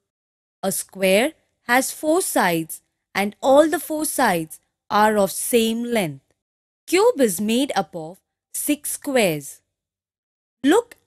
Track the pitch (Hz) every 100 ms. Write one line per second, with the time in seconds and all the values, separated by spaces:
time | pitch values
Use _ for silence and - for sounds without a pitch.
0 | _ _ _ _ _ _ 190 - - 190
1 | 185 190 269 - _ _ - 247 254 -
2 | 311 330 370 294 202 170 160 - _ _
3 | _ - 202 - 254 269 320 320 - 311
4 | 311 - 247 175 160 - _ _ - 208
5 | 214 214 196 - - 240 226 226 240 233
6 | 175 139 _ _ _ _ _ _ - 349
7 | 440 392 233 170 208 233 277 196 196 175
8 | 156 190 _ _ _ - - 294 - -
9 | - 262 202 151 139 - _ _ _ _
10 | _ _ _ _ _ _ 269 392 466 -